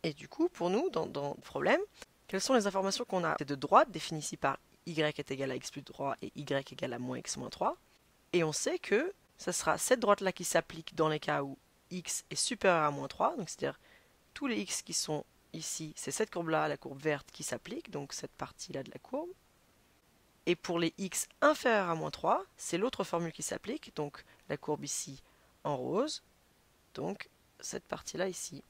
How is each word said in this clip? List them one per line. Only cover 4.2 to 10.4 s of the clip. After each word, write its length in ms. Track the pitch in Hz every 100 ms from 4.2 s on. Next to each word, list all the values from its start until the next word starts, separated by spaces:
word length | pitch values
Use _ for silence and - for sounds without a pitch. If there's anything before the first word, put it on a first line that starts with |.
| - -
par 220 | 139 135 _ _ -
y 160 | 160
est 300 | 151 151 143
égal 200 | 135 135
à 40 | 131
x 160 | -
plus 120 | 143
trois 320 | - - 139 113
et 100 | - -
y 180 | 147
égale 400 | 139 135 131 127
à 60 | 120
moins 180 | 123 127
x 200 | - -
moins 120 | 123
trois. 280 | - 220 349 _ _ _ _ _
Et 120 | 180
on 100 | 160
sait 260 | 151 - 320
que 340 | - 202 349 - _ _
ça 140 | -
sera 260 | 180 - -
cette 220 | - 254
droite-là 320 | 226 202 190
qui 120 | -